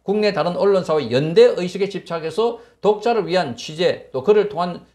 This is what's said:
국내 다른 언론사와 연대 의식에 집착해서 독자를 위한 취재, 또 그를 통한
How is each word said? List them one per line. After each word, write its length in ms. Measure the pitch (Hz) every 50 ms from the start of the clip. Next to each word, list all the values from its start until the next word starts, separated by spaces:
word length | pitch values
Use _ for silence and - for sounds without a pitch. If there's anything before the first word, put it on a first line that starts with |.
| -
국내 280 | - 202 214 214 208
다른 240 | 185 151 151 175 175
언론사와 560 | 180 185 202 196 185 156 - 156 156 135 110
연대 320 | 117 131 147 160 170 214 240
의식에 460 | 240 - - 180 180 - 190 202 190
집착해서 720 | 196 180 - - 170 165 156 160 156 220 226 240 233 - - - _ _
독자를 480 | - 202 214 208 - 233 233 220 175 160
위한 300 | 175 185 170 135 117 -
취재, 520 | - - 156 156 180 160 127 - - - -
또 100 | 131 123
그를 240 | 208 208 208 190 202
통한 380 | - 160 180 180 170 - - _